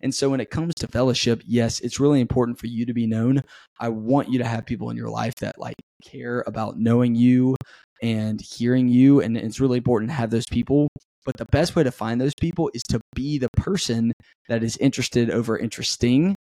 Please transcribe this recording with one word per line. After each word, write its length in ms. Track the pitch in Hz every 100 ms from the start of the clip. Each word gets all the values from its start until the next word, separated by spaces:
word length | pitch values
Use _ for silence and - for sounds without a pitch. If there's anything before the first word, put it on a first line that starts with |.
And 120 | 127
so 160 | 135 139
when 100 | 135
it 100 | 120
comes 260 | - 165 165
to 120 | -
fellowship, 540 | 123 131 123 - 117 -
yes, 340 | 120 113 -
it's 200 | 120 -
really 220 | 139 147
important 380 | 120 127 120 120
for 80 | 113
you 180 | 117 120
to 80 |
be 140 | 120 113
known. 340 | 110 113 135 135 - _ _
I 100 | 117
want 400 | 113 110 139 -
you 100 | 127
to 60 | 120
have 200 | 113 113
people 240 | 117 117
in 80 | 117
your 120 | 113
life 260 | 110 113 110
that, 240 | 107 -
like, 160 | - 113 - _
care 400 | - 135 120 120 117
about 300 | 110 110 -
knowing 380 | 113 117 123 117
you 400 | 123 127 127 131 - - _ _
and 380 | 113 110 107 107
hearing 480 | - - 117 127 127
you. 340 | 123 131 139
And 160 | 92 117
it's 220 | - -
really 180 | 135 123
important 340 | 120 120 110
to 40 | 151
have 140 | 117
those 160 | 113 131
people. 380 | 120 117 139 147 - _ _ -
But 120 | 131
the 80 | 113
best 300 | 143 170 -
way 80 |
to 80 | 139
find 300 | - 110 117
those 140 | 131 143
people 320 | 170 165 165
is 100 | -
to 180 | - 151 -
be 240 | - 135 147
the 120 | 123 -
person 560 | - 190 - 117 113 117 _ _ _
that 160 | 117
is 140 | 113 -
interested 520 | 135 - 123 123 117
over 280 | 92 113 110
interesting. 800 | 117 - 123 - 120 127 175 196